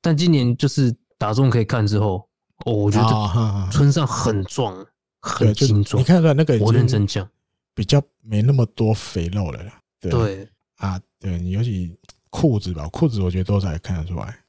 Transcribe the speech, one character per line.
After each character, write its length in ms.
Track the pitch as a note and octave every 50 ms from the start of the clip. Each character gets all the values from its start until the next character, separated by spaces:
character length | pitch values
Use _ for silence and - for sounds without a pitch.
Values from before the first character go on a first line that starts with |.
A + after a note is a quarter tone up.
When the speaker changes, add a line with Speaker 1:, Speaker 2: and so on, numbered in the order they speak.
Speaker 1:
但 160 | - E3+ D#3+
今 140 | C#3+ E3+ F3
年 260 | E3 C#3+ B2 A#2+ A#2+
就 120 | A#2+ - C#3
是 260 | - - C#3 B2 A#2 _ _ _ _ _
打 160 | A2 G#2 A2
中 160 | A#2 C#3 C3
可 80 | A2+ A#2+
以 40 | A2
看 200 | G#2+ - A#2+ G#2+
之 140 | G2+ G#2+ G#2
后， 260 | G#2+ G#2 F#2 F2+ - _ _ _ _ _ _ _ -
哦， 60 | - A#2
我 180 | G#2 G#2 G#2
觉 80 | G2+ G#2+
得 80 | G#2+
Speaker 2:
啊， 200 | A2+ A2 G#2+ G#2
哈， 260 | G2+ E2+ A#2 A2+ A2 G2+
哈。 160 | G2+ F#2+ F#2 -
Speaker 1:
村 180 | - C#3 C#3+
上 160 | C#3 E3 D3+
很 380 | B2 - - - - A2 G2+ F#2+
壮， 420 | F#2 - - B2+ G#2+ F#2 F#2 G2 _ _ _ _ _ _ _
很 320 | - - - - B2 G#2+ G#2
精 280 | - C#3+ C3 G#2+ G2+ G2+
壮。 20 |
Speaker 2:
对， 0 |
就 140 | - - -
你 60 | C3
看 160 | - F3+ F3+
出 60 | D#3+ E3
来 40 | C#3+
那 120 | C#3 D#3+
个 100 | D3 C#3
已 40 | A2
经 80 | G2+
Speaker 1:
我 60 | G#2+ A2
认 140 | A#2 A#2
真 180 | B2 B2+ G#2+ G2+
讲。 240 | G2 - G#2 F#2+ - _ _ _ _ _ _ _ _ _
Speaker 2:
比 100 | - G#2+
较 160 | F#2 - C#3+ C#3 _ _ _ _
没 180 | A2 A2 G#2
那 120 | G#2+ B2+ C#3+
么 120 | C3 A#2+
多 280 | A2 _ - A#2 G#2+ A2
肥 320 | G#2+ - - - G2 E2+
肉 240 | E2+ F2+ G2+ F#2+ D#2+
了 100 | C#2 - -
啦。 160 | G2+ - _ _ _ _ _
对。 100 | - F#2 -
Speaker 1:
对。 360 | A#2+ A2+ G#2 G2 G2 G2 - _ _ _ _ _
Speaker 2:
啊， 240 | _ - G2 F#2+ F#2 - _ _ _
对， 200 | - F#2+ F2+ E2+
你 120 | F2 F2+
尤 120 | F#2 G2+ A#2+
其 340 | A#2+ G#2+ F#2 F2+ E2+ F2 _ _ _ - _ _ _
裤 280 | - - E3 D#3+ A#2+ G#2
子 140 | - F#2 E2+
吧， 140 | D#2+ D2+ D#2+
裤 200 | - - E3 D#3
子 120 | A2+ G#2
我 100 | F#2+ F2+
觉 80 | F2 F#2+
得 60 | F#2
多 160 | - G#2 G2+
少 120 | F#2+ F#2 D#2
也 60 | E2
看 180 | _ - F#2+
得 80 | E2+ D#2
出 120 | F2 F2+
来。 200 | D#2+ - - A#2 - _